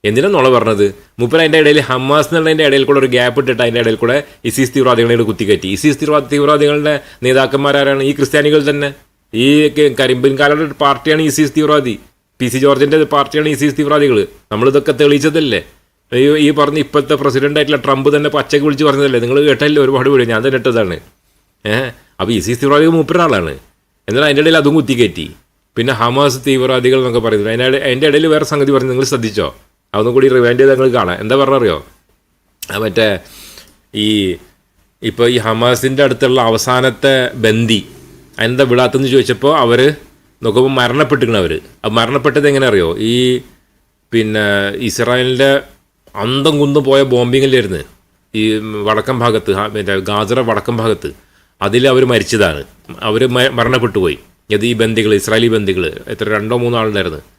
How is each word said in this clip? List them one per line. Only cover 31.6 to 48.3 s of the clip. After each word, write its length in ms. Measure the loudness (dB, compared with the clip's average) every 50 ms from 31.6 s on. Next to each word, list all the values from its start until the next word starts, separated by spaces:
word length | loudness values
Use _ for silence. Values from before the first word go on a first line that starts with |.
| 2 0 -2 -2 -8 -16 _ _ _ _ _ _ _ _ _ _ _ _ _ _ -16 -12
ആ 80 | -8 -6
മറ്റേ 400 | -6 -4 0 0 0 0 0 -4 -8 -16 -20 -20 -20 -20 -20 -20 -20 _ _ _ _ _ -6
ഈ, 140 | -4 -2 0 0 0 -2 -2 -6 -8 -12 _ _ _ _ _ _ _ _ _ _ _
ഇപ്പൊ 240 | -8 -8 -2 0 0
ഈ 100 | 2 2 0
ഹമാസിൻ്റെ 640 | -2 -2 -2 0 0 0 0 0 -2 -2 0 2
അടുത്തുള്ള 380 | 0 0 2 0 0 2 2 2
അവസാനത്തെ 880 | 2 2 0 0 0 0 0 0 0 -2 -2 0 0 2 2 2 0 -4 -4
ബന്ദി 520 | -2 0 0 0 0 0 0 0 -2 -2 -8 -20 -20 -20 -20 -20 -20 -20 _ _ -6
എന്താ 240 | -4 -4 0 0 2
വിടാത്തെന്ന് 440 | 2 2 2 2 0 0 -2 -2 2
ചോദിച്ചപ്പോ 480 | 2 2 2 2 -4 -2 0 0 2
അവര് 360 | 2 2 2 2 2 2 2 0 -2 -16 -20 _ _ _ _ _ _
നോക്കുമ്പോ 280 | -6 -2 0 2 0 2 0 0
മരണപ്പെട്ടിരിക്കണ 580 | 0 0 0 0 0 0 0 -2 0 0 0 0
അവര്. 120 | 0 -2 -4
അപ്പൊ 400 | -8 -10 -16 -20 _ -8 -4 -2 -2
മരണപ്പെട്ടത് 500 | -2 0 -2 -2 -2 0 0 2 2 2
എങ്ങനെ 180 | 2 2 2
അറിയോ? 320 | 2 2 2 0 0 -2 -4
ഈ 420 | -2 -2 0 0 2 0 0 -2 -6 -12 _ _ _ _ _ _ _ _ _ _ _ _
പിന്നെ 340 | -2 -2 -2 0 -2 -2 0 0 0 0 -2 -4 -4 -4 -6 -6
ഇസ്രായേലിൻ്റെ 640 | -4 -2 -2 0 0 0 0 -2 0 2 2 2 2 0 -2 -8 _ _ _ _ _ _ _ _ _
അന്തം 400 | -8 -6 -4 -4 -2 -2 -2 0 0
കുന്തം 240 | 0 2 0 0 2
പോയ 180 | 2 2 2
ബോംബിംഗ് 440 | 2 2 2 0 0 0 0 0 2
അല്ലായിരുന്നു 340 | 2 2 0 0 -2 -6 -10 -10 -14 _ _ _ _ _ _ _ _